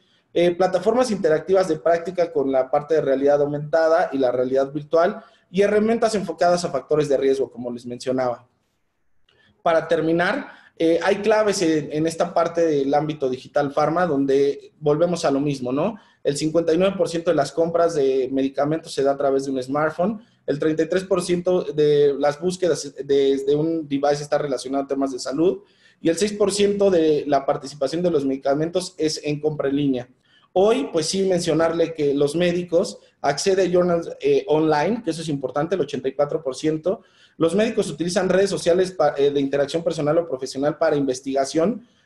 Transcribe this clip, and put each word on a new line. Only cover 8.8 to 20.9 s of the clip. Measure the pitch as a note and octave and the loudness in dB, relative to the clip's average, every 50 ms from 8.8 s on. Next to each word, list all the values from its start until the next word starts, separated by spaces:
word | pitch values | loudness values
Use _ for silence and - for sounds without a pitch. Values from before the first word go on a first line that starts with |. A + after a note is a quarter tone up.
| _ _ _ _ _ _ _ _ _ _ _ _ _ _ _ _ _ | _ _ _ _ _ _ _ _ _ _ _ _ _ _ _ _ _
Para | E3+ E3 D#3+ D#3 | 0 0 0 2
terminar, | - E3+ D#3+ D#3 D#3+ E3 E3+ F3 F#3+ A#3+ C#4+ - - - - - - _ | 0 0 0 2 0 0 2 0 0 -2 -4 -6 -10 -16 -20 -20 -20 _
eh, | - E3 E3 E3+ E3+ F3 | -2 2 2 2 2 2
hay | F#3+ G3+ | 0 0
claves | G3+ G3+ G#3+ G#3+ G#3+ A3 G#3 F#3+ G3+ | 0 2 2 2 2 2 2 0 0
en, | F3 D#3+ D#3+ D3+ C#3+ - | 0 0 0 0 -2 -4
en | D3 D3+ D#3+ | -4 -2 -2
esta | D#3+ D#3+ - F3+ F3 - | -2 0 -2 -4 0 0
parte | F3 E3 D#3+ E3 E3+ | 0 0 0 0 0
del | E3+ D#3+ D3+ C#3+ C3+ C#3 D3 | 2 2 2 2 0 2 0
ámbito | D3 D3+ D3+ D3+ - C3+ B2+ | 0 0 -2 -4 -4 -2 -4
digital | B2+ B2+ - - - D3 C#3+ C3+ | -4 -6 -10 -4 -2 -2 -2 0
farma, | C#3 D#3+ D3+ D3+ D#3+ F3 F3+ | 0 0 0 0 2 0 0
donde | E3+ C#3+ C#3 C#3 C3+ C3+ C#3+ C#3 C#3+ C#3 - - - _ _ | 0 0 0 2 2 2 4 2 2 0 -4 -10 -20 _ _
volvemos | D3+ D3 D3 D3+ E3+ F3 F3 E3+ - | 0 0 2 2 2 0 0 -2 0
a | D3 | 0
lo | C#3 C#3 | 0 0
mismo, | D3 D3 C#3 B2+ B2 B2 | 0 -2 -2 -4 -4 -4
¿no? | C3 C#3+ E3+ A3 G#3+ - - _ _ _ - | -2 -2 -2 -2 -4 -8 -16 _ _ _ -4
El | C3+ D3 | -4 -2
cincuenta | D3 D#3 D#3 D#3 E3+ E3 E3 D#3+ | -2 -2 0 0 0 2 2 2
y | |
nueve | E3+ F#3 G3 F#3 | 2 2 0 0
por | F3 E3+ | 0 -2
ciento | E3 E3+ E3 - F3+ | -2 -2 -2 -2 0
de | E3 | 0
las | D3 C#3+ - | 0 0 -2
compras | - E3 E3 E3+ E3 E3+ E3+ E3 D#3 | -2 -2 0 2 2 2 2 2 2
de | D3 C3+ C3+ C3 C3+ B2+ B2+ | 2 0 2 2 0 -2 -2
medicamentos | C3+ C3+ C3+ C3+ C3+ C#3 C#3+ D3 D#3+ D#3+ - - - | -2 -2 -2 -2 -2 -2 -2 0 -2 -4 -4 -6 -4
se | C#3+ C3+ | 0 0
da | C#3 | 0
a | C3+ | 0
través | - C#3+ C#3 C3+ C3+ C3+ | 0 0 0 0 0 -2
de | C#3 | -2
un | C3+ B2+ B2+ | -4 -6 -4
smartphone, | C3 C#3+ D3 D#3 D#3 D#3 - F3+ G#3+ A3+ G#3 - _ _ _ _ | -4 -2 -2 -2 -2 -2 -2 -2 -2 -2 -6 -12 _ _ _ _
el | - - D3 | -6 -4 -2
treinta | D#3+ D#3+ D#3 D#3+ D#3+ | 0 0 0 0 0
y | |
tres | D#3+ | 0